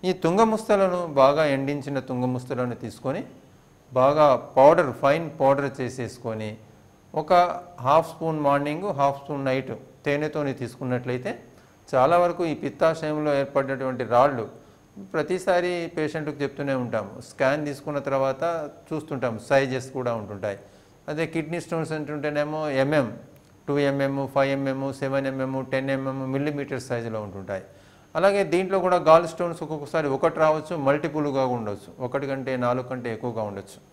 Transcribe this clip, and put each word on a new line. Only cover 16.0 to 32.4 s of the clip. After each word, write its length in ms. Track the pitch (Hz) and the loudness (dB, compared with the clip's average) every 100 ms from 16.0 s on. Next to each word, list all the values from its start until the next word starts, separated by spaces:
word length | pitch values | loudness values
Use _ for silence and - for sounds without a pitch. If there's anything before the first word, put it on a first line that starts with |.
| 156 160 151 135 | -4 -4 -6 -4
చెప్తూనే 300 | 139 139 143 135 | -6 -4 -4 -2
ఉంటాము. 280 | 123 110 101 - - | -2 -4 -6 -12 -18
స్కాన్ 320 | - 135 147 147 | -2 0 0 -4
తీసుకున్న 320 | 139 - 143 139 | -8 -6 -6 -2
తర్వాత 340 | 135 135 135 165 170 147 - - | 0 0 0 -4 -4 -8 -12 -8
చూస్తుంటాం, 440 | 156 151 139 123 110 - | -8 -6 -4 -4 -4 2
సైజెస్ 400 | 139 135 127 123 139 | 2 2 -2 -6 -6
కూడా 140 | 123 117 | -4 -4
ఉంటుంటాయి. 360 | 101 101 104 98 - - - _ - | -6 -6 -6 -6 -12 -20 -20 _ -10
అదే 120 | 151 160 | -6 -4
కిడ్నీ 260 | 165 151 170 - | -4 -6 -6 -6
స్టోన్స్ 280 | 165 151 156 | -6 -4 -6
అంటుంటేనేమో 640 | 147 151 147 147 147 156 156 262 | -6 -4 -4 -2 -4 -4 -2 0
ఎంఎం, 240 | 143 151 120 - - - _ - - | 2 2 0 -6 -18 -20 _ -20 -4
టూ 80 | 143 139 | 0 2
ఎంఎం, 260 | 139 139 139 135 | 0 -2 -2 -2
ఫైవ్ 180 | 139 135 139 | 0 2 0
ఎంఎం, 260 | 135 135 139 135 | -2 -4 -6 -4
సెవెన్ 280 | 135 139 135 | -2 -2 -2
ఎంఎం, 220 | 135 131 135 131 | -4 -4 -4 -2
టెన్ 180 | 135 135 135 | -2 -2 -2
ఎంఎం, 240 | 135 135 131 | -2 -6 -4
మిల్లీమీటర్ 480 | 135 143 143 143 135 123 | -2 -2 -4 -6 -8 -4
సైజులో 300 | 120 117 110 104 | -6 -4 -6 -8
ఉంటుంటాయి. 380 | 95 95 98 - - - - _ - | -10 -8 -8 -8 -20 -20 -20 _ 2
అలాగే 240 | 190 202 180 | 2 2 2
దీంట్లో 240 | 170 185 190 180 | 0 2 2 2
కూడా 120 | 180 151 | 2 8
గాల్ 180 | 160 170 | 6 6
స్టోన్స్ 280 | - 175 165 151 | -4 -4 -4 -8
ఒక్కొక్కసారి 420 | 156 143 165 147 135 | -8 -4 -2 0 2
ఒకటి 220 | 165 160 | 0 4
రావచ్చు, 300 | 156 156 151 170 135 | 2 2 -2 -2 0
మల్టిపుల్గా 560 | 147 160 147 147 135 131 123 | 2 0 -2 -2 0 0 0
ఉండొచ్చు, 340 | 107 98 - - 127 | -4 -8 -12 -10 -6
ఒకటి 220 | 139 139 | -4 -4
కంటే 220 | 135 | -6